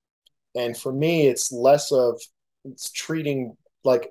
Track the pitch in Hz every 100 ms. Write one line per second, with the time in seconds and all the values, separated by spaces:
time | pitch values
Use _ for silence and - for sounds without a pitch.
0 | _ _ _ _ _ 123 120 117 135 135
1 | 156 165 139 123 - 123 131 147 - 135
2 | 120 117 - _ _ _ 135 - - -
3 | - 160 147 139 120 - _ _ 139 123
4 | -